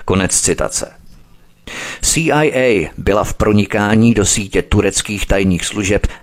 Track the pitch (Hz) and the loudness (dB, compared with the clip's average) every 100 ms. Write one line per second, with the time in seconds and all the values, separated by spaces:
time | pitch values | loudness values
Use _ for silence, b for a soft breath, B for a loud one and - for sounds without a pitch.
0 | B 95 92 - - 80 - - - - | B 0 0 0 -2 -2 -4 -6 -10 -14
1 | - - - - - _ - B B B | -20 -20 -20 -20 -20 _ -16 B B B
2 | - - 160 143 151 131 127 107 76 - | -4 0 0 2 2 2 2 2 0 -4
3 | 98 101 95 - 107 104 101 110 104 110 | 0 0 0 0 2 2 2 0 2 4
4 | 117 107 98 - 98 95 - 104 98 - | 4 4 2 0 -2 -4 0 0 0 -2
5 | - 101 - 98 95 87 - 104 95 101 | -4 -4 -2 0 2 0 -2 -4 0 0
6 | - B | -2 B